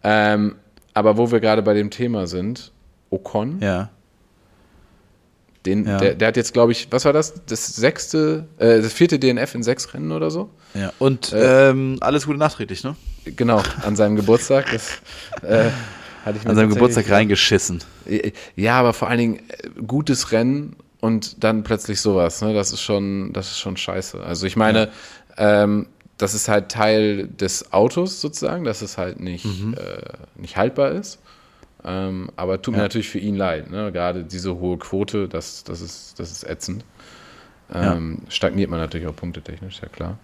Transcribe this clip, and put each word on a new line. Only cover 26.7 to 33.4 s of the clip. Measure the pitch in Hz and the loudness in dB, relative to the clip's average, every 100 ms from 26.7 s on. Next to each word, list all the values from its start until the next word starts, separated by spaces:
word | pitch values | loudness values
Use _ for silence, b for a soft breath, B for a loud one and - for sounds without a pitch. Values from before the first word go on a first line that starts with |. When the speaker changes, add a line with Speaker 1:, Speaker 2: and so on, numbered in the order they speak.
Speaker 1:
Teil | 113 107 110 107 101 95 | 0 2 4 2 -2 -6
des | - 95 - - | -6 -4 -4 -2
Autos | 98 117 175 185 190 | 2 2 2 -4 -4
sozusagen, | 151 156 - 175 | -8 -6 -6 -4
dass | 151 107 | -6 -6
es | 104 - | -8 -8
halt | 90 - | -8 -8
nicht, | 90 87 | -10 -8
Speaker 2:
Mhm. | 110 92 104 | -8 -6 -6
Speaker 1:
äh, | 123 50 50 - - - - | -8 -10 -12 -14 -18 -20 -18
nicht | - - | -10 -2
haltbar | 113 131 139 | -2 2 0
ist. | 165 202 - b b b b b _ | -2 -8 -16 b b b b b _
Ähm, | - 92 95 92 92 - | -8 -6 -6 -6 -10 -8
aber | 90 95 | -4 -4
tut | - | -2
mir | 104 | -2
Speaker 2:
Ja. | |
Speaker 1:
natürlich | 101 113 104 | -2 -2 -6
für | 101 | -6
ihn | 104 | -4
leid, | 98 | -2